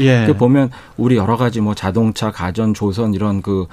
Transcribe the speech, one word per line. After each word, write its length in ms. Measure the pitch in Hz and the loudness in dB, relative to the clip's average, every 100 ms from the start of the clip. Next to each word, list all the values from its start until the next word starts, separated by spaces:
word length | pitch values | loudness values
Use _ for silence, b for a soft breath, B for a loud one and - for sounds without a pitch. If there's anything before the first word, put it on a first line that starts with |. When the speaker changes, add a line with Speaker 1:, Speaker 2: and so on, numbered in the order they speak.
Speaker 1:
예. 200 | 135 123 | 2 4
Speaker 2:
이렇게 100 | 110 104 | 2 2
보면 340 | 123 139 131 B B - | 4 4 2 B B -4
우리 200 | 120 120 | 0 2
여러 200 | 98 117 | 2 0
가지 240 | 123 113 | 0 0
뭐 140 | 104 104 | -2 -2
자동차, 560 | 95 98 110 104 110 | -2 0 0 0 -6
가전, 420 | - 87 92 110 | -4 -6 -2 -2
조선 400 | 101 101 95 110 | -2 -2 -2 -2
이런 280 | 95 104 98 | -2 -2 -2
그 260 | 98 95 87 | -2 -4 -4